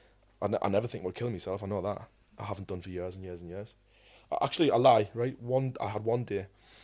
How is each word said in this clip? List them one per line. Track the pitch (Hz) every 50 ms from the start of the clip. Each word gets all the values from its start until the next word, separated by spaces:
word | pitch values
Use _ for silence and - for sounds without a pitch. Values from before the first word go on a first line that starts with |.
| _ _ _ _ _ _ _ _
I, | - 104
ne-, | 110 -
I | - 101
never | 98 101 117 117
think | - - 90
about | 92 90
killing | - 156 - 107
myself. | 87 - 95 92 101 104
I | 98
know | 104 95
that. | 87 104 101 - - - _ _ _ _ - -
I | 107
haven't | 101 208 95 98 -
done | 98 90
for | 87 95
years | 90 90 87 90 90
and | 95 92
years | 92 87 85
and | 87 85
years. | 87 98 107 110 - _ _ _ _ _ _ - - - - _
I, | - - -
actually, | 135 - - 165 139
I | -
lie, | 117 127 135 117 110 104 - -
right? | 117 120 131 - -
One, | 120 120 127 135 135 131 - -
I | 110 101
had | 107 104 104
one | 113 117 123 120
day. | - 104 95 95 98 - _ _ - - -